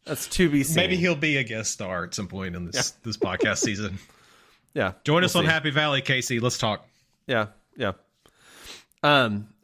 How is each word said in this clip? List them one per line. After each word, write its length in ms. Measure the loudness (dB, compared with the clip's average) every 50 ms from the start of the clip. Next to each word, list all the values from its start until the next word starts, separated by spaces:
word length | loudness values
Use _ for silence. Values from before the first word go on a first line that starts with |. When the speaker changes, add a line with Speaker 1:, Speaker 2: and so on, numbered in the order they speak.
| _
Speaker 1:
That's 240 | -8 -8 -6 -6 -4
to 200 | 0 2 4 4
be 140 | 4 4 2
seen. 140 | 2 2
Speaker 2:
Maybe 200 | 2 2 2 2
he'll 200 | 2 2 2 2
be 220 | 2 0 0 2 0
a 40 | 0
guest 280 | -2 -4 -6 -4 -6 -6
star 320 | -6 -6 -4 -4 -4 -4
at 100 | -6 -6
some 140 | -8 -8 -8
point 260 | -6 -6 -6 -6 -6
in 120 | -6 -8
this, 100 | -4 -2
Speaker 1:
Yeah. 260 | -2 -2 -2 -4 _ -8
Speaker 2:
this 120 | -8 -6
podcast 420 | -4 -2 -2 0 0 0 0 2 2
season. 400 | 0 -2 -2 -2 -4 -6 -6 -8 -12
Speaker 1:
<laughs> 60 | -16 -20 _ -20 -20 -20 -20 _ _ _ _ _ _ -4
Yeah, 180 | -2 -2 -2 -2 -4 -2
Speaker 2:
Join 140 | 0 2
Speaker 1:
we'll 80 | 2 2
Speaker 2:
us 100 | 2 2
on 80 | 2 2
Speaker 1:
see. 80 | 2
Speaker 2:
Happy 200 | 2 2 0 0
Valley, 320 | 0 0 2 2 0 0 0
Casey. 360 | 0 0 0 0 -2 -2 0
Let's 180 | 0 0 0
talk. 300 | 0 0 -2 -2 -2 -6 _ _ _ _ _ _ _ _
Speaker 1:
Yeah, 220 | -2 0 0 0 -2 -6 _ _ _ _
yeah. 160 | -4 -4 -4 -4 -6 _ _ _ _ _ _ _ _ _ -20 -20 -20 -18 -18 -18 -18 -20 _ _ _ 4
Um, 460 | 4 6 6 4 4 0 -2 -6 -8 -16 _